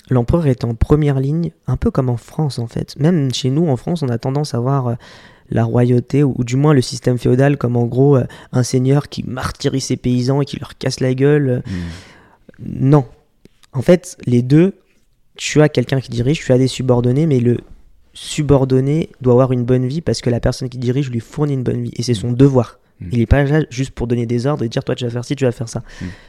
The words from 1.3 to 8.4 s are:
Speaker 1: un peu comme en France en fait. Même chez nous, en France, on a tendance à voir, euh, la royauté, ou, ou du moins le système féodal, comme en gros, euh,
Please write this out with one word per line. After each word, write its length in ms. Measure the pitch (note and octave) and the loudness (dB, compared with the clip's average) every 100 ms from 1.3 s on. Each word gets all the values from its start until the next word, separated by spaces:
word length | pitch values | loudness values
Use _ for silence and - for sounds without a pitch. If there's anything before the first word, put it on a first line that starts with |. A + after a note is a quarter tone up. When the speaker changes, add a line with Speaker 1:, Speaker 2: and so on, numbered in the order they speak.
| D#3+ E3+ - - | -2 -4 -6 -6
Speaker 1:
un 100 | B2+ | -2
peu 140 | A#3+ | 0
comme 180 | - B2+ | 0 -2
en 80 | A#2+ | -2
France 420 | - - D3+ - | -6 -4 -4 -4
en 80 | A#2 | -6
fait. 300 | - - - | -6 -8 -2
Même 340 | D3+ F3 C3+ | 0 2 0
chez 180 | - C3 | -2 -2
nous, 180 | C#3+ E3+ | 0 0
en 80 | B2 | -2
France, 260 | - E3+ | -2 -4
on 60 | B2+ | -2
a 100 | A#2+ | -4
tendance 360 | C3+ C#3 D3+ | -2 -4 -4
à 60 | A#2+ | -2
voir, 280 | B2 C#3 B2 | 0 0 -2
euh, 60 | A#2 - - - - _ | -6 -10 -20 -20 -20 _
la 140 | - | -2
royauté, 580 | A2+ A#2+ B2 B2 - C3+ | 0 2 4 2 2 0
ou, 120 | C#3+ A#2+ | 0 0
ou 80 | |
du 120 | A#2+ B2+ | -2 2
moins 180 | D3 | 4
le 80 | C#3+ | 4
système 340 | - B2 B2+ B2 | 2 -4 -2 0
féodal, 380 | B2 B2 C#3 C#3+ | 0 2 2 2
comme 200 | A#2+ A#2+ | 0 0
en 100 | A#2+ | 0
gros, 300 | B2 C#3 C3+ | 2 4 4
euh, 80 | - - | 2 -8